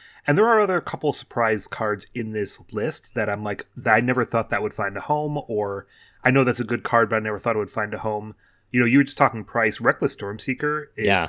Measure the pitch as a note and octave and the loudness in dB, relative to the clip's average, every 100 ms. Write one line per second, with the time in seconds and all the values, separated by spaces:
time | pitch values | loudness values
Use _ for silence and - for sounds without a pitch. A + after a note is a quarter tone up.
0 | - - - D#3 A3+ A3 G3 F3+ - - | -20 -8 0 4 4 4 4 0 -4 -2
1 | D3 - - A#2+ A2+ A2 - - A2 G#2 | -2 -2 -4 0 2 0 -4 -4 -4 -4
2 | - B2 A2 G#2+ G2+ - - G#2+ B2 - | -6 -8 -6 -4 -6 -8 -10 -6 -4 -6
3 | - A#2+ G#2 G#2 G#2 G2+ - - A2+ A2 | -6 -4 -2 -4 -6 -8 -10 -4 2 4
4 | B2 B2+ A2+ A#2 - G#2 G#2 - G2+ G2 | 4 0 0 -2 -2 -4 -4 -4 -6 -6
5 | - D3+ D3+ D3 - G#2+ G2+ G2 - _ | -4 -4 -2 -6 -4 -4 -2 -6 -10 _
6 | _ _ C3 C3+ B2 A#2 A2 A#2 - A#2 | _ _ 4 4 4 0 -2 -4 2 4
7 | G#2+ A2 G#2+ G2+ A#2+ A2 G2+ A2+ G#2 G#2 | 4 2 -2 -4 -2 -2 -4 -6 -6 -4
8 | A2 G#2+ G#2+ - _ _ _ B2 A#2+ C3+ | -4 -4 -8 -16 _ _ _ 2 6 4
9 | C#3+ - C3 A2+ G2 A#2 A2 - A#2+ - | 4 4 2 2 -4 0 0 2 0 2
10 | C#3 - G2+ G#2+ - B2+ D3 D3+ D3 - | -2 -2 -6 -6 -6 -4 -4 -4 -8 -2
11 | G#2 F#2+ | 0 2